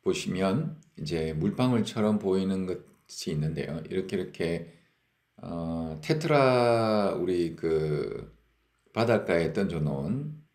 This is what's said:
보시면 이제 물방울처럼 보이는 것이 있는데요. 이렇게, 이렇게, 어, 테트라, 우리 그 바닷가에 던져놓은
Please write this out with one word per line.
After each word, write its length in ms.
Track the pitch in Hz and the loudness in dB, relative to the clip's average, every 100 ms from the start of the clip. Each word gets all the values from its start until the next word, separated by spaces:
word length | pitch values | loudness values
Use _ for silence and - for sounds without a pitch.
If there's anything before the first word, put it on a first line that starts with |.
보시면 800 | 98 87 101 92 95 110 156 - _ - | 0 -2 -2 0 2 2 -2 -8 _ -10
이제 340 | 76 82 80 | -4 -2 -2
물방울처럼 840 | 78 95 98 127 117 104 113 107 104 | 0 0 2 2 2 0 0 2 2
보이는 460 | 98 95 95 95 92 | 2 2 2 -2 -4
것이 640 | 87 - _ _ - - | -6 -10 _ _ -8 -4
있는데요. 500 | 76 78 85 - 78 76 | -2 -2 -2 -6 -8 -4
이렇게, 280 | 92 92 98 | -4 -2 -4
이렇게, 560 | 90 - 85 85 85 - _ _ _ _ _ - | -6 -4 -2 -2 -6 -18 _ _ _ _ _ -16
어, 640 | 87 85 82 82 80 78 | -10 -6 -4 -4 -6 -8
테트라, 1120 | - 156 147 143 131 127 120 117 110 107 98 73 | -2 -2 2 4 6 6 4 4 4 2 2 0
우리 400 | 92 87 85 82 | 0 2 0 -2
그 840 | 82 80 78 73 52 52 53 - _ _ _ _ _ | 0 2 2 0 -2 -6 -10 -20 _ _ _ _ _
바닷가에 600 | 110 113 107 - 85 80 | -2 2 2 4 2 2
던져놓은 920 | 101 95 85 76 69 71 127 147 - _ | 0 0 0 0 0 -2 -4 -4 -10 _